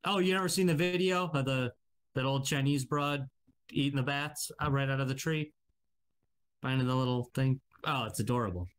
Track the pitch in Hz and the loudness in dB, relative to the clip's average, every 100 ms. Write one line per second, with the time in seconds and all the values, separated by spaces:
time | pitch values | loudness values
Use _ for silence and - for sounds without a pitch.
0 | 190 196 185 190 180 185 180 151 180 180 | 0 2 2 2 2 2 2 4 2 2
1 | 185 180 180 151 135 131 123 - _ _ | 2 2 0 0 0 0 -2 -6 _ _
2 | _ 131 131 135 135 147 139 143 127 147 | _ -2 0 0 0 0 2 0 0 -2
3 | 143 143 135 _ _ _ - - 139 139 | 0 -2 -6 _ _ _ -6 -2 0 0
4 | 127 143 147 - - - 151 139 135 135 | 0 -2 -4 -8 -12 -4 0 2 2 0
5 | 131 131 160 156 151 _ _ _ _ _ | -2 -2 -2 -2 -4 _ _ _ _ _
6 | _ _ _ _ _ _ 131 131 127 127 | _ _ _ _ _ _ -2 0 2 2
7 | 127 123 120 - 131 131 _ - 156 139 | 2 0 -2 0 0 0 _ -8 -4 -2
8 | 110 - 104 123 107 90 87 | -4 -4 0 0 0 -4 -8